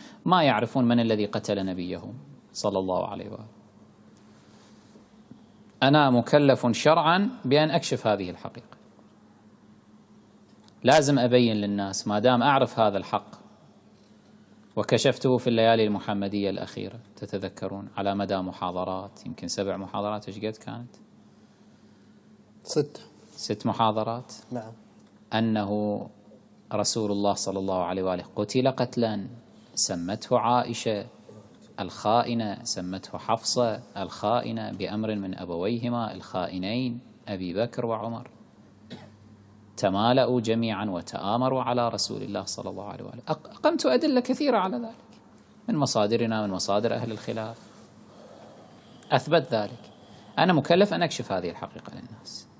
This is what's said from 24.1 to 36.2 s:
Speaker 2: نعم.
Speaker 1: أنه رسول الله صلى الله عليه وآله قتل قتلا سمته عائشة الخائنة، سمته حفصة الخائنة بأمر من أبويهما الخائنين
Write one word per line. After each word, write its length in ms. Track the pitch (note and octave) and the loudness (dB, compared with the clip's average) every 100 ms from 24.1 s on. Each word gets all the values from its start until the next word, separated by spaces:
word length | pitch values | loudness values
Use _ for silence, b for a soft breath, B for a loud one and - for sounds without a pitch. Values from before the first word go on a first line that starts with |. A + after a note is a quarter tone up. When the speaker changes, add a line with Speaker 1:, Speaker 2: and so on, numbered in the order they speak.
| A#2 - - - | -6 -10 -18 -12
Speaker 2:
نعم. 220 | B2 A2 - - - - - - | -12 -12 -16 -20 -20 -20 -20 -4
Speaker 1:
أنه 640 | A2 A2+ G#2+ G2+ G#2 G#2 G#2 - - - - - - - | 0 2 0 0 -2 -2 -4 -8 -16 -20 -20 -20 -20 -6
رسول 400 | G#2 G#2 A#2 G#2 | -2 0 0 0
الله 220 | G2+ G2+ | 2 0
صلى 240 | G2 G2 F#2+ | 0 -2 -4
الله 260 | F#2+ F#2 | -2 -2
عليه 180 | F2 F#2+ | -2 -2
وآله 220 | F#2 F2+ - - | -2 -2 -4 -6
قتل 340 | G#2 C3 C3 | -2 0 2
قتلا 560 | C3 B2 B2 A2+ G#2 G2 - - - - | 0 -2 0 -2 -2 -8 -14 -20 -20 -10
سمته 640 | - - F2 E2+ G#2+ - B2 | -4 -2 -2 -4 -6 0 2
عائشة 680 | A#2 B2 A#2+ A2+ A#2 G#2 F#2+ - - A2 - - - - | 4 2 2 -2 -2 -4 -6 -16 -20 -20 -20 -20 -16 -10
الخائنة، 840 | F#2 - G#2 A#2 A#2 A#2 G#2+ F#2+ | -10 -4 2 2 2 -2 -4 -6
سمته 540 | - - F2+ F#2 - G2+ | -8 -6 -6 -8 -10 -10
حفصة 640 | - A2+ - B2 A#2 G#2+ - - | -4 -2 0 0 0 -2 -8 -10
الخائنة 760 | F2+ - G#2 A#2+ - A2+ G#2+ | -10 -4 0 0 -2 -6 -6
بأمر 420 | G2 - G#2+ A2 | -6 -6 -4 -4
من 240 | G#2 F#2+ - | -4 -6 -8
أبويهما 760 | F2+ E2+ F#2+ A#2 A#2+ A#2+ A2 | -6 -4 -2 -2 -2 -4 -4
الخائنين 840 | F#2+ | -8